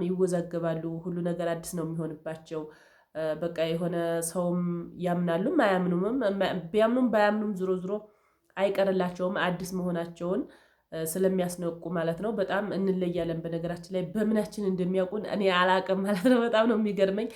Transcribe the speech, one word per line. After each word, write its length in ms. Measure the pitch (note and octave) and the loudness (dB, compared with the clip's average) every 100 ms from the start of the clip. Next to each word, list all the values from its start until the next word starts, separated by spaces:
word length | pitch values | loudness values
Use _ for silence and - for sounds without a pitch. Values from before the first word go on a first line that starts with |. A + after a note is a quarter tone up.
ይወዛገባሉ። 800 | F3 F3+ F#3 F3+ E3 E3+ E3 D#3+ E3 E3 | 0 0 0 0 -2 -4 -2 -2 -4 -6
ሁሉ 180 | F3+ F3 | -6 -4
ነገር 260 | F3 F3 E3+ | -2 -2 -2
አዲስ 240 | E3 - | -4 -6
ነው 100 | F3 | -6
የሚሆንባቸው። 800 | D#3+ E3 D#3+ D#3 D#3+ D#3+ - D#3 D#3 - - _ _ | -4 -4 -6 -8 -10 -10 -8 -8 -8 -14 -20 _ _
እ፣ 100 | D3+ D#3+ D#3 | -6 -4 -2
በቃ 220 | E3+ E3+ E3 | -4 -2 -2
የሆነ 300 | E3 E3+ E3+ E3+ E3+ | 0 -2 0 0 0
ሰውም 380 | E3 F#3 F3 F3 F3 E3+ E3+ E3+ | -2 -2 0 0 0 -2 -6 -4
ያምናሉም 560 | F3 F3 F3 E3 A#3 F4 | -2 0 2 2 2 4
አያምኑምም። 580 | G#3+ F#3 F3+ F3 G3+ C4+ G#3 G3 F3+ F3+ E3 | 4 4 2 2 0 0 0 2 0 -2 -2
ቢያምኑም 420 | G#3 A3 B3+ B3 | 2 2 4 2
ባያምኑም 440 | G#3+ G#3 G#3+ G#3+ F#3 | 4 4 2 -2 -2
ዞሮ 160 | F#3 F#3 | -2 -2
ዞሮ 140 | F#3 G#3 G#3+ _ _ _ _ - | -2 -6 -8 _ _ _ _ -2
አይቀርላቸውም 800 | G3+ G3 G3 F#3 F3+ F3 F3+ F3+ | 0 2 2 2 0 -2 -2 0
አዲስ 320 | F3 F3 F#3 | 0 -2 -4
መሆናቸውን፣ 680 | F#3 F3+ E3+ E3+ E3+ F3 G#3 E4+ - _ _ _ | -4 -2 -2 -4 -6 -2 -2 -4 -10 _ _ _
እ፣ 60 | D#3+ D#3+ | -6 -4
ስለሚያስነቁ 760 | F#3 F#3+ F#3 F3 F3 E3+ E3+ E3 | 0 2 2 0 -2 -6 -6 -4
ማለት 280 | F3 E3 E3 | -2 0 -2
ነው። 100 | G#3 | -2
በጣም 320 | G3+ F#3+ G3 G#3 | -2 0 0 -2
እንለያለን 680 | E3 F#3+ F#3 F3+ E3+ E3+ E3 | 0 0 0 0 0 -2 -4
በነገራችን 520 | E3 E3+ E3+ E3+ - | -4 -4 -4 -6 -6
ላይ። 100 | F#3 F3 | -4 -4
በምናችን 580 | G#3+ G#3+ G#3+ G#3 - G3 | 0 2 2 0 -2 -2
እንደሚያውቁን 580 | F#3 F3+ F#3+ F#3 G#3 - | 0 0 0 0 -2 -4
እኔ 160 | G3 F#3+ | 0 4
አላቅም 480 | F3+ F#3 F#3 F#3 F#3+ | 6 6 4 2 0
ማለት 260 | G3 G3 B3 | 0 2 4
ነው። 120 | B3 | 4
በጣም 240 | A#3 G#3+ A#3 | 4 4 4
ነው 100 | G#3+ | 4
የሚገርመኝ። 520 | G#3+ G3 G3 G3+ A#3 | 2 2 2 2 -4